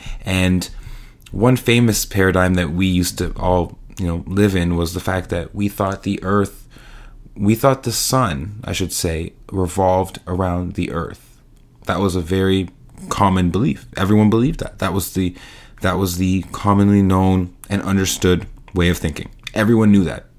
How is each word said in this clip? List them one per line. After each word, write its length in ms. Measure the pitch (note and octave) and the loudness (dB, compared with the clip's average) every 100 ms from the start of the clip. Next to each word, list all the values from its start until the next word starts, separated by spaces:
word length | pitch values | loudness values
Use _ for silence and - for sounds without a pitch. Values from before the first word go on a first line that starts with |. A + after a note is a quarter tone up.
| - - | -12 -10
And 440 | - F#2+ F#2 F#2 - - - - - - - | -4 0 2 2 -2 -12 -14 -16 -18 -20 -12
one 260 | G2+ A#2 B2+ | 0 2 2
famous 480 | - A#2 A#2+ G#2 | 2 4 4 0
paradigm 500 | - G2 F#2+ F2+ F#2 | -2 0 2 4 2
that 160 | F2+ E2+ | 2 0
we 160 | E2+ F#2+ | 0 0
used 320 | F2+ F2 - | 2 0 -2
to 140 | F2 - | -6 -4
all, 420 | F#2 F2+ E2+ - - - | 0 0 0 -6 -18 -8
you 80 | F2 | -4
know, 180 | E2+ - | -4 -4
live 300 | F#2+ G#2 F#2+ | 2 2 2
in 180 | E2+ | 0
was 200 | E2+ E2+ | 0 -2
the 60 | F2+ | -4
fact 280 | - F#2 F2+ | -4 -4 -4
that 260 | F2+ D#2+ | -6 -6
we 140 | G#2 G2+ | -4 -4
thought 340 | - G2 G2 | -2 -4 -4
the 160 | - G2 | -4 -4
earth, 420 | F#2 G2+ G2 - - - - - - - - - | 0 0 0 -4 -20 -20 -20 -20 -20 -20 -20 -4
we 180 | G2+ | 0
thought 280 | A2+ C#3 C3 | 2 2 0
the 100 | A#2+ | -2
sun, 640 | A2 - C3 A#2 D2 F2 G#2+ | -4 0 0 0 -2 -8 -12
I 80 | - | -8
should 180 | F#2 F2+ | -4 -4
say, 440 | - F2 D#2+ E2+ - - | -4 -4 -4 -6 -12 -8
revolved 640 | F#2+ F2+ G2 F#2 F#2 F#2 - - | -4 -4 0 2 2 0 -6 -8
around 480 | F2+ F#2 F2 F2+ | -4 -2 -2 -4
the 160 | E2+ F2+ | -4 -4
earth. 500 | D2+ E2 F#2+ - - _ - - _ | -4 -8 -12 -20 -20 _ -20 -20 _
That 160 | - F2 | -6 -2
was 160 | G2 F2+ | 0 0
a 60 | |
very 480 | E2 F#2+ F#2+ F#2+ F2+ - - - - | -2 0 2 2 -2 -10 -20 -20 -10
common 400 | - G2+ F#2 F2+ | 0 2 2 2
belief. 360 | F#2 B2+ - - - | 2 -2 -2 -8 -6
Everyone 340 | F#2+ G#2 G#2+ | 2 4 4
believed 300 | A2+ B2+ E3 | 4 2 -2
that. 180 | - - | -8 -6
That 160 | G2 | -4
was 180 | F#2 F#2 | -2 -4
the, 240 | - F#2 F2 - - - - | -2 -2 -4 -18 -20 -20 -6
that 160 | G2 F2+ | -2 0
was 180 | F#2+ F2 | -2 0
the 260 | F#2 F#2+ - | 0 0 -4
commonly 500 | - G#2 G2+ G2+ G2+ | -4 2 4 6 6
known 520 | F#2+ F#2+ F#2+ F#2 F2+ - - | 4 4 4 2 0 -8 -6
and 140 | G2+ | -6
understood 640 | F#2 G2 F#2+ - F2+ F2+ - - - | -2 0 0 0 2 2 -2 -16 -8
way 140 | F2+ E2+ | 0 2
of 80 | F2 | 2
thinking. 340 | E2+ D2 - - - | -4 -6 -12 -16 -10
Everyone 400 | - G#2+ A#2 A2 | -2 2 4 6
knew 120 | G2+ | 4
that 200 | E2+ B1 - | 4 -4 -12